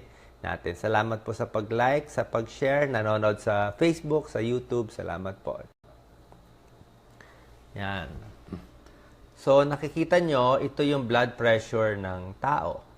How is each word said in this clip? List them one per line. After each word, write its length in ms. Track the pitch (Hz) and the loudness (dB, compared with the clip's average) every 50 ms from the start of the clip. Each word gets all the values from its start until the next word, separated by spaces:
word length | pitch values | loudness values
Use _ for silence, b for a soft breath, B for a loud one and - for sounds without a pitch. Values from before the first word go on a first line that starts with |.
| B B B B B B B - - | B B B B B B B -10 -8
natin. 320 | 90 87 - - 90 87 | -6 -6 -6 -6 -6 -6
Salamat 480 | - - 107 110 107 107 113 113 107 - | -4 -2 2 2 2 2 0 -2 -6 -6
po 80 | - | -8
sa 160 | 110 - 120 107 | -6 -6 -6 -4
pag-like, 640 | - 113 104 104 113 117 120 131 143 151 - - | -2 -4 -2 -2 0 2 2 2 2 0 -2 -4
sa 160 | - - 113 - | -4 -4 -4 -2
pag-share, 640 | - 117 113 110 - - 139 135 139 143 147 135 | -2 -4 -4 -4 -4 -2 0 0 2 2 2 2
nanonood 480 | 131 113 107 107 107 107 107 107 104 104 | 0 0 0 0 0 2 2 2 2 2
sa 340 | - 113 104 101 104 104 101 - | 0 0 0 2 0 -2 0 2
Facebook, 480 | 170 170 160 165 - 151 151 156 143 - | 2 2 2 0 -2 -2 -2 -2 -2 -2
sa 160 | - 113 110 | -4 -4 -2
YouTube. 480 | 117 123 123 123 - 123 120 113 110 | -2 -2 -2 -2 -2 -2 -2 -2 -4
Salamat 480 | - - 92 90 85 87 92 95 98 - | -6 -10 -8 -6 -6 -6 -6 -8 -10 -8
po. 240 | - - 60 - - - _ _ _ - - - - - - - - - - - - - - - - - - - - - - - - - B B B B B B B B B B - - - 107 | -8 -8 -8 -8 -12 -16 _ _ _ -20 -20 -20 -20 -20 -20 -20 -20 -20 -20 -20 -20 -20 -20 -20 -20 -20 -20 -20 -20 -20 -20 -20 -20 -20 B B B B B B B B B B -20 -16 -12 -8
Yan. 320 | 101 98 98 95 82 65 - - - - - - - - 90 87 - - - - B B B B B B B B - - - | -6 -6 -6 -6 -8 -8 -10 -14 -14 -16 -18 -20 -16 -14 -14 -14 -14 -16 -20 -20 B B B B B B B B -20 -20 -20
So, 320 | - - 143 135 139 143 | -4 2 6 6 6 6
nakikita 540 | 143 147 143 156 147 - 165 160 160 180 180 | 4 0 -4 -6 -6 -2 -2 0 2 4 4
nyo, 400 | 175 165 147 127 123 123 131 - | 4 4 4 4 4 4 4 2
ito 220 | - 139 - - 147 | 2 -2 -2 0 2
yung 260 | 143 143 139 127 110 | 2 2 0 0 2
blood 300 | 117 120 123 120 - - | 2 2 2 2 0 0
pressure 580 | 117 117 113 110 - - 120 113 110 107 104 101 | 2 4 4 4 2 0 0 0 2 2 0 -2
ng 400 | 98 95 92 92 90 92 92 - | -4 -6 -6 -6 -8 -10 -10 -4
tao. 460 | - 135 147 - 80 85 - - - - - | -2 -2 0 0 -2 -4 -6 -8 -10 -18 -20